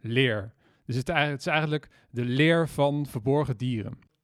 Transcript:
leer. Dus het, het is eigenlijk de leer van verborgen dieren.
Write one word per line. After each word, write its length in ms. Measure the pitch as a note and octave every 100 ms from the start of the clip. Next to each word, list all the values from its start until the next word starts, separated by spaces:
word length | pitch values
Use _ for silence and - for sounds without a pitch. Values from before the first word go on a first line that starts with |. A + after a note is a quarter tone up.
leer. 520 | A2+ B2 C3 G#2+ A2 - _ _ -
Dus 100 | B2
het, 120 | B2+
het 280 | D#3+ D3 C#3
is 60 | F3+
eigenlijk 420 | D#3 D#3 D3+ - _ _
de 140 | A#2+
leer 440 | A#2+ C3 D#3 E3 D#3+
van 380 | - C#3+ D3 C#3
verborgen 500 | B2 G#2+ C#3+ C3 G#2+
dieren. 420 | B2 A#2 G#2+ A#2 _ _